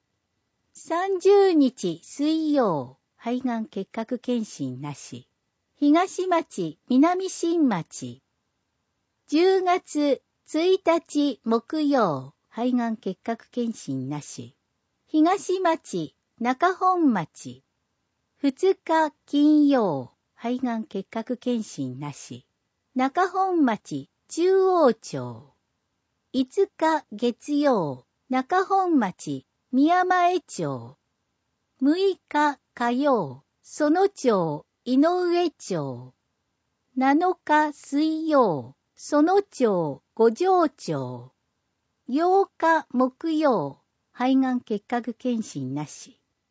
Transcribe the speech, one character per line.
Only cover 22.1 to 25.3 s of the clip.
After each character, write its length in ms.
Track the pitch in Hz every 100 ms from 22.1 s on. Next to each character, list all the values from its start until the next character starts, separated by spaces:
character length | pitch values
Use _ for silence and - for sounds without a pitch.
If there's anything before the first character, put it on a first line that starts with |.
し。 340 | - - 123 _ _ _ _ _
中 320 | 254 269 302 370
本 340 | 370 381 349
町、 460 | 262 208 - 143 139 _ _
中 340 | - 359 381
央 300 | 381 359 277
町。 600 | 214 - 139 123